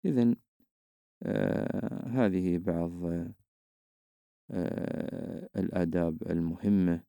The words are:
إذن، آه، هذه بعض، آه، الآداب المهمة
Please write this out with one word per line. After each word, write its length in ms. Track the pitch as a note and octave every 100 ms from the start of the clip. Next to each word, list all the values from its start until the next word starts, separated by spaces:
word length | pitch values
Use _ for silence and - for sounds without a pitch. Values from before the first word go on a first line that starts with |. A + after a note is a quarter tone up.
إذن، 320 | - C3 A#2 A#2 _ _ _ _ _ _ _ _
آه، 840 | - G1+ G1+ - - - - - -
هذه 500 | B2 G#2+ F#2 F2+ F2
بعض، 340 | F#2 E2+ E2+ F2 F2 E2+ E2+ - _ _ _ _ _ _ _ _ _ _ -
آه، 960 | - F2 - - - - - - - F#3 -
الآداب 680 | F#2 F2+ E2+ F2 E2+ D#2+ -
المهمة 720 | E2+ E2+ E2 G2+ G2+ F2+ E2+